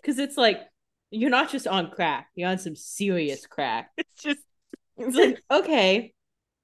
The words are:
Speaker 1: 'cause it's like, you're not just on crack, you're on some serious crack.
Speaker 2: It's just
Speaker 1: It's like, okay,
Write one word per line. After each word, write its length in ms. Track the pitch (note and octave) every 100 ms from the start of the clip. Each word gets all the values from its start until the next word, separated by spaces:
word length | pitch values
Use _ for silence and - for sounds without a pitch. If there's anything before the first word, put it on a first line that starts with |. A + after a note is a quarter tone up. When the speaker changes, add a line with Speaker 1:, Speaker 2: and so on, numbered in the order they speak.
| -
Speaker 1:
'cause 140 | B3+
it's 180 | C#4 -
like, 240 | A#3 F#3+ - _ _ _ _
you're 180 | A3 C4
not 200 | B3 D4
just 160 | C#4 -
on 220 | F#3+ E3+
crack, 360 | - E3 C3 - -
you're 120 | F3+
on 100 | F#3
some 160 | F#3 D3+
serious 680 | - - G3+ F3+ D3 C3+ -
crack. 440 | - C3+ A2+ - -
Speaker 2:
It's 260 | - -
just 160 | D4+ C#4+ _ _ _ - _ -
Speaker 1:
It's 200 | B3 C4
like, 240 | - B3+ -
okay, 600 | C#4+ E4 C#4+ F#3+ G3+ A#3 _ _ _ _ _